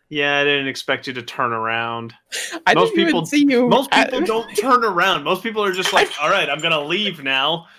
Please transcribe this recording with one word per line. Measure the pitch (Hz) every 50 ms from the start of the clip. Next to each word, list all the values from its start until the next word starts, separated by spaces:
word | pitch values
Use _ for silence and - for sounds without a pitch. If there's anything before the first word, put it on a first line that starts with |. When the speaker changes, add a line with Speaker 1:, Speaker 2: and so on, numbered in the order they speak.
| _ _
Speaker 1:
yeah, | 156 147 143 143 143 143
I | 143
didn't | 143 143 143 135 135
expect | 127 - - - 135 127 -
you | 139
to | 123 123
turn | 117 - - - 131 120
around. | 117 113 113 113 113 117 117 117 117 117 117 113 - _ _ _ - - - - - 330 -
Speaker 2:
I | - -
Speaker 1:
Most | 165 - 453
Speaker 2:
didn't | 427 330
even | 330 330
Speaker 1:
people, | 302 170 160
Speaker 2:
see | - 285 294 285 285
you | 262 240 247 240
Speaker 1:
most | 226 262 269 277
Speaker 2:
at | - 220 226 -
Speaker 1:
people | 262 254 339
don't | 285 220 226 226 - -
turn | 415 233 269 247 240 226
around. | 214 185 170 180 190 175 156
Most | 143 151 185 185 -
people | 233 214 220
are | 208 196
just | 180 185 180 -
like, | - - 415 - -
Speaker 2:
<laughs> | -
I | 147
Speaker 1:
"All | 160
right, | 190 190 165 143
I'm | 143 156
gonna | 156 165 165 151
leave | 143 151 175 202 208 202 175 151
now." | 139 135 135 135 139 151 165 165 - - -